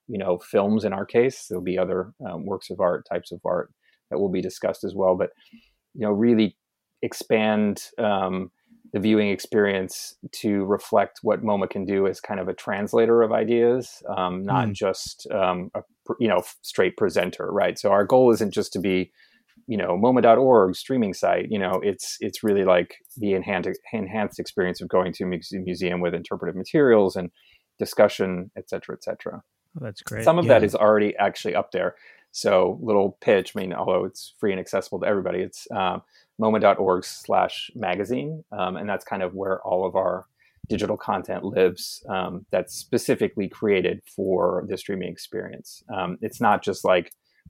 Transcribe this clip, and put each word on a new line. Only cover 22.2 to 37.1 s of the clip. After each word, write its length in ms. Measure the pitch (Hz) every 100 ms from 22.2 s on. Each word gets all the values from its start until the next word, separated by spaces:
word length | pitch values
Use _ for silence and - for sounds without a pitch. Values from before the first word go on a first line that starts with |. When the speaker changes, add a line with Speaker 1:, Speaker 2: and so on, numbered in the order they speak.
| 110 -
Speaker 1:
really, 220 | - 196 190
like, 320 | 180 - - _ -
the 140 | 104
enhan-, 420 | 95 92 95 98 - -
enhanced 460 | 113 95 110 101 -
experience 400 | - - 92 87
of 100 | 90
going 220 | 92 90
to 100 | -
a 40 | 92
muse-, 260 | 87 -
museum 460 | 101 90 85 82 87
with 140 | 87
interpretive 420 | 87 85 98 85 92
materials 600 | 92 165 139 110 95 95
and 160 | 87 - _ _ _ -
discussion, 720 | 101 - 104 - 95 90 95 -
et 140 | -
cetera, 260 | 92 - -
et 80 |
cetera. 380 | - - - 80 - _ _ 165
Speaker 3:
Oh, 80 |
that's 200 | 120 -
great. 200 | - 107
Speaker 1:
Some 140 | 113 170
of 80 | 165
that 140 | 117
Speaker 2:
Yeah. 40 | 104
Speaker 1:
is 100 | -
already 400 | 107 107 104 -
actually 380 | 101 - 98 92
up 160 | -
there. 240 | 90 90 - - - _
So 480 | - 104 98 92 -
little 360 | 117 101 98 -
pitch, 320 | - 101 - 107
I 40 |
mean, 140 | 92
although 320 | - - 92 95
it's 280 | - - _
free 120 | 107
and 80 | 92
accessible 400 | 90 98 - 95
to 80 | 90
everybody, 320 | 101 90 90
it's, 280 | 95 - -
uh, 260 | 110 92 90 - _ _ -
moma 180 | 110 107
dot 200 | 98 98
org 260 | 98 92
slash 640 | -